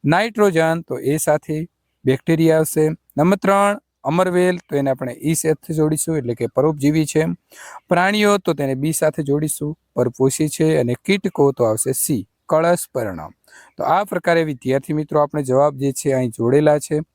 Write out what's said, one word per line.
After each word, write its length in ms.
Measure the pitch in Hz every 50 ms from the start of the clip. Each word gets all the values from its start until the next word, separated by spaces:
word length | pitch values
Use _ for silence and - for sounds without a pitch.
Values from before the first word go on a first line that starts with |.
| -
નાઇટ્રોજન, 760 | 143 160 180 214 233 208 214 208 202 165 165 160 160 165 170
તો 160 | 160 _ 127 -
એ 180 | - 135 147
સાથે 500 | 156 - - 151 156 _ - 156 156 160 - _ _ _ _ _ _ _
બેક્ટેરિયા 540 | 131 131 - _ - 165 160 165 160 160 160
આવશે. 300 | 156 - - 160 156 156
નંબર 480 | 160 - _ _ _ 143 151 180 196
ત્રણ, 420 | 196 - 190 196 196 202 202 208 - _ _ _ _ _
અમરવેલ, 540 | 135 156 175 185 185 175 180 180 180 180 175
તો 180 | - _ 156
એને 140 | 139 139 135
આપણે 220 | 131 - - 127
ઈ 220 | 120 - - 151 160
સાથે 400 | - - 160 156 - _ - 160
જોડીશું, 420 | 156 151 156 156 151 - - 160
એટલે 180 | 151 123 120 120
કે 120 | - 120
પરોપજીવી 600 | 117 _ - 135 160 160 143 131 147 151 160 156
છે. 200 | 143 - 151 156 170 175 _ _ _ - - - - - - _ _
પ્રાણીઓ, 500 | 180 170 180 196 208 214 208 202 202 202
તો 160 | - - 160
તેને 200 | 147 143 135 135
બી 180 | 131 139 160
સાથે 300 | 156 - 165 156 - -
જોડીશું, 540 | 151 139 139 147 156 151 - - 151 147 156 _ _ _ _
પરપોષી 540 | - 127 123 120 - 131 135 - - 160 151
છે. 300 | - - 156 160 160 151
અને 160 | 127 120 120
કીટકો, 580 | - _ - 196 196 - 196 _ - 143 139
તો 120 | 131 - 123
આવશે 280 | - 110 113 - 127
સી, 360 | 131 - - - 151 110 92 _ _ _ _
કળશ 400 | - 156 156 160 170 175 170 - - _
પર્ણ. 360 | 131 113 104 92 82 78 - - _ _ _ - - - _ _
તો 80 | - -
આ 200 | - 156 185 208
પ્રકારે 400 | 196 - 180 - 180 170 165 160
વિદ્યાર્થી 480 | 156 143 123 - 131 131 139 135 -
મિત્રો 280 | 156 151 151 - 156 151
આપણે 220 | 147 147 - 151
જવાબ 340 | 139 131 127 131 143 151 143
જે 160 | 131 139 139
છે 200 | 131 - - 147
અહીં 180 | 135 131 127 120
જોડેલા 480 | 110 - 117 120 131 147 151 151 147 151
છે 220 | - - 156 151 160 _ _